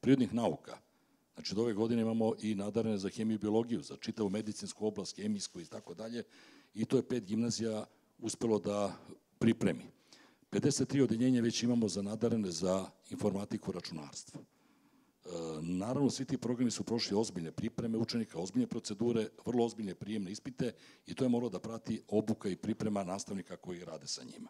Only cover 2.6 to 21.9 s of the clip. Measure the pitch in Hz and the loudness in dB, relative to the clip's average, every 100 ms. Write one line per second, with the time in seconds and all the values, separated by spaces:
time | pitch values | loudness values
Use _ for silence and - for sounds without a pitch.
2.6 | 101 107 110 104 95 - 110 110 104 110 | 0 0 0 0 -2 -2 0 0 2 2
3.6 | 117 165 143 139 - 110 104 104 107 101 | 2 -2 -4 -10 -8 -2 0 0 -4 -6
4.6 | 98 - 107 104 90 - 104 104 - 90 | -8 -4 -4 -2 -8 -6 -4 -2 -4 -10
5.6 | 80 113 - 87 110 117 104 - - - | -12 -14 -12 -12 -8 -8 -10 -16 -20 -20
6.6 | _ - 110 135 - 123 95 110 117 110 | _ -4 2 2 4 -2 0 0 0 0
7.6 | 113 107 107 _ _ _ 110 - 117 107 | -2 -2 -6 _ _ _ -6 -2 2 2
8.6 | 104 101 101 80 - - _ _ 113 113 | 2 0 0 -2 -14 -20 _ _ 4 6
9.6 | 95 78 - - _ - - _ _ 127 | 2 0 -6 -20 _ -20 -20 _ _ 2
10.6 | 143 135 131 139 127 110 127 123 113 104 | 2 2 2 4 4 4 4 6 4 2
11.6 | 120 120 110 92 101 107 117 113 98 82 | 2 4 2 0 -4 0 2 2 0 0
12.6 | 92 95 95 - - 95 107 98 101 107 | 2 2 0 -12 -14 0 0 0 -2 -4
13.6 | - 90 - 80 73 - - - - _ | -4 -6 -6 -10 -10 -14 -14 -16 -18 _
14.6 | _ _ _ _ _ _ 90 85 82 78 | _ _ _ _ _ _ -10 -8 -6 -6
15.6 | 82 90 104 131 139 - 131 131 113 120 | -2 -2 0 2 2 2 -4 -2 -2 2
16.6 | 123 - 98 113 - 101 110 90 82 - | 2 0 -2 0 2 2 2 -2 -6 -4
17.6 | 110 - 120 113 113 117 110 82 92 123 | -4 -2 -2 0 0 0 -2 -4 -2 0
18.6 | 117 117 - 98 120 117 107 - - 120 | 0 0 -6 0 2 2 0 -4 -2 2
19.6 | 117 107 104 87 98 110 92 104 - 123 | 2 0 -6 -6 -6 -4 -4 -6 -10 -4
20.6 | 123 - - - - 123 131 120 120 92 | -4 -4 -20 -20 -14 0 2 2 0 -4
21.6 | 110 113 - | -8 -10 -4